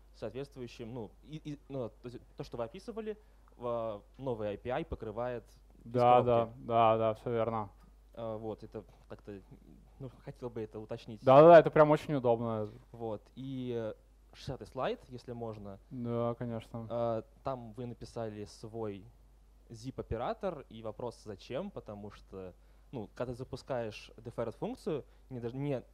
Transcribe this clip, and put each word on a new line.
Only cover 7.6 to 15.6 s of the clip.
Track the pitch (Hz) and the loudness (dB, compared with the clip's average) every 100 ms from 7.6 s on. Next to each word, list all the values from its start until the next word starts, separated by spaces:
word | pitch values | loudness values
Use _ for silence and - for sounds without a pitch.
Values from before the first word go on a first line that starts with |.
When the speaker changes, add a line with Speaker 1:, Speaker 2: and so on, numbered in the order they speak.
| 101 - - - - | -6 -12 -20 -20 -20
Speaker 1:
А, | - 113 110 | -12 -8 -6
вот, | 110 104 | -8 -10
это | 107 113 92 - - | -12 -14 -16 -20 -18
как-то, | 104 - 101 95 - - - - - | -18 -14 -16 -16 -20 -20 -20 -20 -16
ну, | 131 - | -16 -16
хотел | - - 123 | -18 -12 -10
бы | 113 | -8
это | 107 107 | -8 -10
уточнить. | 107 117 - 110 | -10 -10 -10 0
Speaker 2:
Да, | 131 135 | 8 12
да, | 160 | 12
да, | 170 | 12
это | 151 | 12
прям | 156 151 | 6 6
очень | 151 - | 4 0
удобно. | 143 123 117 117 110 107 117 - | 0 2 2 0 -2 -6 -10 -20
Speaker 1:
Вот, | 117 117 107 - - | -10 -8 -8 -10 -14
и, | 135 131 123 117 | -10 -8 -6 -6
э, | 110 - - - - | -6 -10 -18 -20 -20
шестидесятый | - - 127 107 | -16 -12 -12 -10
слайд, | 127 151 240 - | -6 -4 -6 -10
если | 120 - | -16 -12
можно. | 120 117 107 | -10 -8 -10